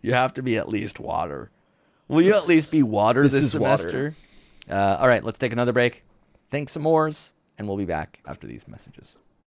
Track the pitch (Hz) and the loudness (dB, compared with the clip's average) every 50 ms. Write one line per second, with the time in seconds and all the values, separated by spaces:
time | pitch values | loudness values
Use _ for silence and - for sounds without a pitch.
0 | - 123 131 123 127 131 - 135 127 127 113 110 - - 110 101 107 104 - - | -2 0 0 2 0 0 -4 -6 -4 -2 -2 -2 -2 -4 -4 -4 -6 -6 -12 -12
1 | - - 80 82 85 85 71 65 60 - _ _ _ _ _ _ _ _ _ _ | -10 -6 -6 -6 -6 -6 -8 -12 -14 -16 _ _ _ _ _ _ _ _ _ _
2 | _ - - 160 175 196 214 202 156 165 170 160 151 - - 156 139 110 107 101 | _ 0 2 4 4 6 4 2 4 4 4 4 4 2 2 2 2 2 2 2
3 | 104 110 117 127 143 139 135 139 147 123 107 151 107 - 135 - 87 87 - 131 | 2 4 4 4 4 4 4 4 0 0 0 0 2 2 2 0 0 -4 -4 -4
4 | 139 147 156 - - _ _ - _ _ _ - - - - 98 101 98 98 73 | -6 -6 -8 -12 -20 _ _ -20 _ _ _ -20 -12 -6 -2 0 0 0 0 2
5 | 131 127 120 107 - 113 107 - 135 117 113 120 123 120 113 123 120 120 - - | 2 2 2 2 0 -6 -6 -4 -6 -4 -2 0 0 0 2 2 0 0 -2 -6
6 | _ _ _ _ _ _ _ _ _ _ - 143 147 139 - 165 147 160 160 156 | _ _ _ _ _ _ _ _ _ _ -8 -8 -6 -8 -10 -4 0 2 2 2
7 | 156 156 151 - - - _ _ _ _ _ - 104 104 98 101 101 85 82 78 | 2 0 -4 -10 -14 -18 _ _ _ _ _ -10 -8 -6 -4 -4 -4 -4 -4 -6
8 | 76 _ - _ _ 71 71 - - 57 60 - - - - - - - _ - | -6 _ -16 _ _ -18 -18 -16 -16 -16 -16 -16 -18 -20 -20 -20 -20 -20 _ -20
9 | - - - _ _ _ _ _ _ | -20 -20 -20 _ _ _ _ _ _